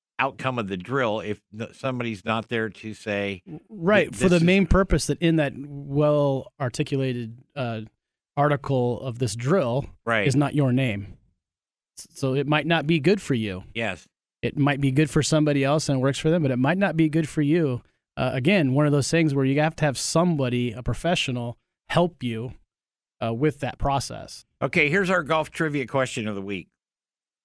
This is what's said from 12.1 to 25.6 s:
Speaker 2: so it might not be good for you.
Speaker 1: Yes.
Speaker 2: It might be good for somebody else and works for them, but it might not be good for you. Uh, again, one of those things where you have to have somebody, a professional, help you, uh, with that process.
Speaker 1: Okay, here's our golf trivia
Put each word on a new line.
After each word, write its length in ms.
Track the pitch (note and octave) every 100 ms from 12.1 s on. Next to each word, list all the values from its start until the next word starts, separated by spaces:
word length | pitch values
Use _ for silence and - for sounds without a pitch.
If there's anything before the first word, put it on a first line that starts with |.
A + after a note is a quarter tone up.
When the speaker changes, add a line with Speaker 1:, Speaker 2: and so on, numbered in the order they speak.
Speaker 2:
so 200 | - C3+ C3
it 120 | C#3+
might 200 | D3+ D3
not 180 | E3 D#3
be 140 | E3+
good 220 | C#3 G3+
for 120 | -
you. 300 | B2+ G#2+ F#2 F#2
Speaker 1:
Yes. 340 | A2+ A2+ F2+ - _ _ _
Speaker 2:
It 160 | B2 -
might 220 | C#3+ C#3
be 100 | C#3
good 180 | C3 D3+
for 140 | -
somebody 400 | C#3 D#3+ D3+ C#3+
else 260 | C3+ D#3 -
and 120 | C3+
works 180 | C3 C3+
for 100 | D#3
them, 120 | F3
but 80 | C#3+
it 60 | B2
might 180 | C3+ F#3
not 180 | G3 D#3+
be 140 | D#3+
good 180 | D3+ D#3
for 140 | -
you. 400 | D3 E3+ D3+ B2 - _ _ -
Uh, 140 | B2+
again, 400 | C3 B2+ G3+ C#3
one 120 | C3 D3
of 60 |
those 180 | C#3+ C3
things 240 | D#3+ D#3+
where 120 | C#3 C3+
you 140 | C3+
have 160 | D#3 -
to 80 | D#3
have 120 | B2
somebody, 760 | - E3 F3 D#3 B2+ B2 B2
a 120 | A2
professional, 760 | B2+ A#2 - F3 - B2 A#2+ A#2+ _ _ -
help 320 | - F3 E3+
you, 300 | B2 A2+ B2 - _ _ _ _ _ _ A#2
uh, 80 |
with 260 | A2+ D3+ D3
that 160 | C3 -
process. 680 | C#3+ C#3 - - - - - -
Speaker 1:
Okay, 280 | C3+ F#3+ D3+
here's 200 | F3 F3+
our 140 | F#3
golf 280 | C#3+ D#3+ D#3
trivia 340 | -